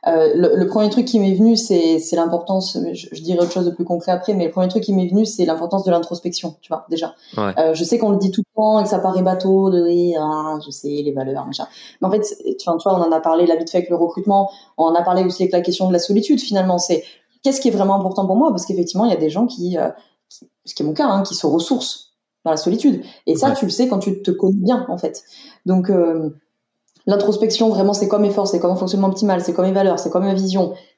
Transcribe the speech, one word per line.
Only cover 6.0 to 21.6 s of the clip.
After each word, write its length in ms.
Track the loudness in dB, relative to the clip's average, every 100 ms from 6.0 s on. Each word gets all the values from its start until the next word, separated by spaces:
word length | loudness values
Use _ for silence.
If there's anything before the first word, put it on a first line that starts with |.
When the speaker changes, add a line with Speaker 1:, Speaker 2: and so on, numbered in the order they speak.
| 0 -8 -8 -8 -10 -14
Speaker 1:
tu 60 | _
vois, 160 | -10 -6
déjà. 260 | -6 -6 -12 -12 -4
Speaker 2:
Ouais. 160 | -2 0
Speaker 1:
Euh, 160 | 0
je 100 | 0
sais 140 | 0 0
qu'on 100 | 2
le 40 | 2
dit 140 | 0
tout 100 | -2
le 160 | -4 0
temps 240 | 2 2
et 40 |
que 40 | 2
ça 100 | 0
paraît 220 | 0 0
bateau, 480 | 0 0 2 2 4
de, 160 | 2 2 2 2 0
ah, 400 | -2 -2 -4 -6
je 60 | -10
sais, 180 | -12 -8
les 240 | -4 -4
valeurs, 320 | -4 -4 -6
machin. 220 | -8 -10 -12 -14 -20 _
Mais 80 | -2
en 20 |
fait, 140 | 0
c'est, 320 | -2 -6 -8 -6
tu 80 |
vois, 140 | -4 -2
tu 100 | 0
vois, 100 | 2
on 40 |
en 100 | 2
a 80 | 0
parlé 240 | 2 2 2
là 100 | 2
vite 120 | 0
fait 80 | -2
avec 140 | -2
le 60 | 0
recrutement, 540 | 0 -2 2 2 2 -6 _ -2
on 60 |
en 100 | 2
a 80 | 2
parlé 200 | 2 2
aussi 200 | 0 0
avec 100 | 0
la 80 | 0
question 260 | 0 -2 0
de 40 |
la 60 | 0
solitude, 420 | 2 0 2 0
finalement. 380 | 2 0 2 0
C'est 260 | 0 -2 -2 -20 _ _
qu'est-ce 180 | -2 0
qui 80 | 0
est 40 |
vraiment 240 | 2 2 2
important 280 | 0 -2 0
pour 100 | 2
moi ? 120 | 2
Parce 120 | 0
qu'effectivement, 400 | -4 -4 -2 0
il 60 | 0
y 40 |
a 60 | 2
des 80 | 0
gens 180 | 0 -2
qui, 300 | -2 -4 -2
euh, 140 | -4 -6 _ _ _
qui, 180 | -20 -20 _
ce 100 | -18
qui 80 | -6
est 40 | -4
mon 80 |
cas, 140 | 0 0
hein, 140 | 0
qui 100 | -2
se 120 | -2 -2
ressourcent 600 | -2